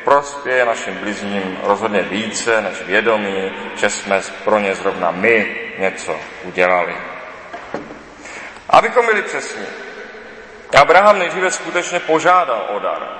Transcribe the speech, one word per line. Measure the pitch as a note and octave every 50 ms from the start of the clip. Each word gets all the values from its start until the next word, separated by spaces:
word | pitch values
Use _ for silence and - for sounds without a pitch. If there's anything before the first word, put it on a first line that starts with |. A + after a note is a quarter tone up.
| -
prospěje | B2 C#3 C#3+ C#3+ - - - - B2 B2+ B2+ B2
našim | A#2 A2+ - - G#2 F#2+
bližním | F#2 F#2+ G#2 G2+ G2 G#2 G2+ G2+ G2+ F#2+ F#2+ F#2 F2 F2
rozhodně | G2 G2+ G2 A2 A2 G#2 G2
více | F2+ E2 F#2 G#2 A2+ A2 G#2+ - - A#2 A2+ A2
než | G#2 F#2+ E2+ -
vědomí, | F2+ E2+ F#2 G#2+ G#2+ A#2 A2+ G#2 G#2 G2 G2 F#2+ F#2+ F#2+ F#2+ - - - -
že | - - G#2
jsme | - - - G2+ G2 F#2+ F#2 - - - -
pro | G#2+ G#2+ G#2+
ně | G#2 G2 F#2+
zrovna | F2+ F2 G2 F2+ F#2 F2+ E2+
my | E2+ F2+ G2 A2+ A#2 A2 G2+ F2 - - - - -
něco | F#2 F#2+ F#2+ - - - E2 D#2 D#2 D#2 - - - -
udělali. | F2+ F2 F2+ F2+ F2+ F#2 F2+ F2 F2 E2+ E2 - - - - - - - - - - - - - - - - - - - - - - - - - - - - - - - - - -
Abychom | C#3+ D3+ F#3 A3+ A3 B3 A#3
byli | A3+ A3 G3+
přesní, | F#3 - D#3 C#3 B2+ - - - G2+ F2+ - - - - - - - - - - - - - - - - - - - - - C3+
Abraham | C#3+ C#3+ D#3+ F3+ G3+ G#3+ G3+ F#3+
nejdříve | F3+ E3+ D#3+ F#3 F#3 F#3
skutečně | E3+ - - E3 D#3+ F3+ E3+ - F3+ F3
požádal | - - D#3 D#3+ C#3+ E3+ F3+ F#3 E3+ C#3 A#2+ G#2+ F#2+ -
o | G#2 G2+
dar. | F#2+ F2+ D#2+ D2+ - - -